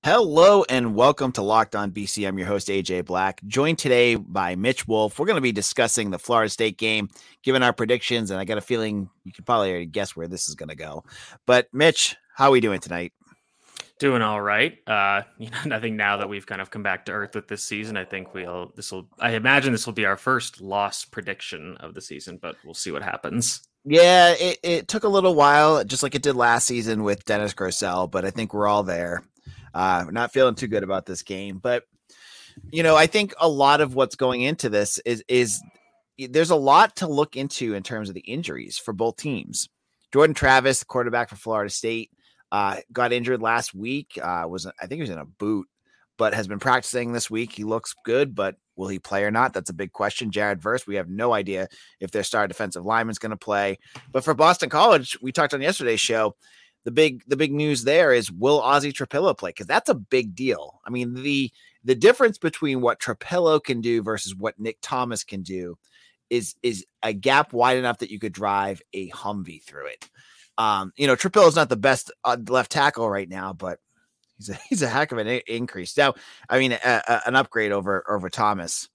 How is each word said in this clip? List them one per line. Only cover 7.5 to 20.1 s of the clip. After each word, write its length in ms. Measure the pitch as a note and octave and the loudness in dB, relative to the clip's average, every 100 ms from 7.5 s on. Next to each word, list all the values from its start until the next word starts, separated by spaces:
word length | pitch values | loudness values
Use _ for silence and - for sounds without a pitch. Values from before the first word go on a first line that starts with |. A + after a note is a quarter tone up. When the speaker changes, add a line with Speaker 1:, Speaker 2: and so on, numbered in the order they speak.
| C3 | 2
Speaker 1:
our 80 | B2 | 2
predictions, 580 | - A2+ A#2+ - A#2+ G#2 | 0 0 -2 0 -4 -2
and 80 | F#2+ | -6
I 60 | |
got 140 | G2 G#2+ | -4 -6
a 40 | |
feeling 480 | - A#2+ A2 G#2 F#2 _ | -2 -4 -2 -4 -8 _
you 80 | F#2+ | -20
can 140 | - - | -16 -2
probably 240 | A#2 G2 | 0 0
already 160 | F2+ E2+ | -2 -6
guess 280 | G2+ G2 | -6 -6
where 140 | - E2+ | -8 -12
this 220 | F2+ - | -8 -10
is 60 | D2+ | -10
gonna 200 | D#2 D2 | -16 -14
go. 300 | D#2 D2+ - - - - - | -14 -14 -16 -20 -20 -14 2
But 240 | B2 B2 | 2 2
Mitch, 460 | C3 D#3+ - - - _ - | 4 4 4 -2 -4 _ 2
how 140 | C#3 | 6
are 20 | |
we 80 | C3 | 6
doing 220 | A2 F#2+ | 4 -2
tonight? 320 | - E2+ F2 _ _ _ _ _ _ - - _ | -6 -8 -8 _ _ _ _ _ _ -20 -20 _
Speaker 2:
Doing 240 | C#3+ B2 | 0 2
all 200 | G#2+ G#2+ | 0 0
right. 360 | G#2 G#2+ D3 - - | 0 2 0 -2 -4
Uh, 360 | G#2+ G2 G2+ G2 | 0 2 0 -4
<laughs> 80 | _ | _
you 120 | A2+ | -12
know, 240 | A#2 D#3 | -10 -6
I 60 | A2 | -4
think 160 | A2+ G#2+ | -4 -2
now 220 | G2+ G2+ | -2 0
that 100 | G2+ | -4
we've 180 | G#2 - | -10 -12
kind 140 | G2 | -12
of 100 | F#2+ | -10
come 140 | G#2+ | -8
back 220 | G2+ F#2 - | -6 -6 -6
to 80 | |
earth 200 | G2+ G2+ | -8 -8
with 140 | G#2 - | -10 -10
this 160 | G#2 | -10
season, 320 | - G#2 G#2+ G#2 | -8 -8 -8 -8
I 80 | |
think 300 | F#2 G2 F2+ | -8 -12 -12
we'll, 400 | F#2+ F2 F2 F2+ - | -14 -10 -10 -12 -14
this 160 | - | -14
will, 160 | F#2+ F2+ _ | -12 -14 _
I 160 | A#2 A2+ | -2 0
imagine 360 | B2 C#3 C3+ | 2 2 2
this 140 | A2+ - | -2 -4
will 80 | |
be 120 | A2 | -2
our 120 | G2+ | -2